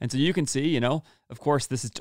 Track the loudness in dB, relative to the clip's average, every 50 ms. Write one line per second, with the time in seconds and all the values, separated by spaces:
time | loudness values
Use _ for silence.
0 | -6 -4 0 2 2 2 2 2 0 0 0 0 0 2 2 2 2 2 0 0
1 | -4 _ _ _ _ -20 -14 -6 0 2 2 2 2 -2 -4 -4 -4 -6 -8 -4